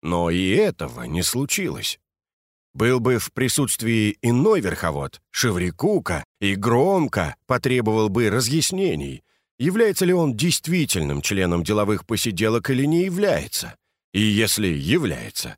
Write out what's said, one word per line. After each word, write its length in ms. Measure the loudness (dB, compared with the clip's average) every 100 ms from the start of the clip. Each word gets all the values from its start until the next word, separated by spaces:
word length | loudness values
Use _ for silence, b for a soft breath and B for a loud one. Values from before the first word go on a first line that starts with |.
Но 280 | -2 -2 0
и 200 | 0 0
этого 540 | 2 0 -2 -10 -10
не 200 | -6 -4
случилось. 720 | -2 -4 -4 -4 -4 -6 -8 -10 _ _ _ _ _ _ _
Был 260 | 0 2 2
бы 180 | 2 0
в 120 | -2
присутствии 880 | -2 0 0 -2 -2 0 2 2 0
иной 380 | 0 2 2 2
верховод, 640 | 0 -2 -2 -4 -8 -12 _
Шеврикука, 960 | -2 -2 0 -4 -2 0 0 0 -6 -6 _
и 140 | -2 0
громко 800 | 2 2 4 2 0 0 -2 -6 _
потребовал 640 | -2 0 0 2 2 2
бы 200 | 2 2
разъяснений, 960 | 2 0 0 0 0 -2 -2 -6 -12 _ _ _ _
является 460 | -2 2 2 2 2
ли 80 |
он 220 | 2 2 2
действительным 840 | 0 0 0 0 0 0 -2 -2
членом 420 | -2 0 2 2
деловых 420 | 2 0 2 0 -2
посиделок 640 | -4 -2 0 0 0 0
или 140 | 0
не 220 | 2 2 0
является. 720 | 0 0 0 -2 -8 -10 -14 _ _ _
И 60 | 0
если 480 | 2 4 2 2 0
является 880 | 0 0 0 0 -4 -8 -10 -10